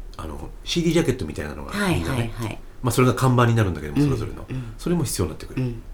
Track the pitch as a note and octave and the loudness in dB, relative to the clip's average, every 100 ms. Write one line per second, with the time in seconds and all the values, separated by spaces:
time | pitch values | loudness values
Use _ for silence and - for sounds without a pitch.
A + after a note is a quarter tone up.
0 | - - D#2 C#2+ - - - F3 E3 E3+ | -14 -10 -10 -10 -10 -12 -4 0 2 4
1 | B2+ A2+ D#2 D2+ D2+ D2 C#2 G3+ G3+ D#3 | 2 0 -2 -6 -6 -8 -6 -2 0 0
2 | B2 B2+ A2+ A2 A2 - - - B2 B2 | 0 0 -2 -4 -6 -8 -12 -4 0 4
3 | B2+ A#2+ C3 B2 A#2+ A2+ G2 D#2+ D2 G2+ | 4 6 4 6 6 6 4 0 -2 2
4 | C#3+ B2 - - - C3 A2+ - - F3 | 2 2 -2 -6 -8 -8 -8 -6 -2 0
5 | B2+ - - - - - B2 A2+ - | 0 0 -2 -2 -8 -2 -2 -4 -10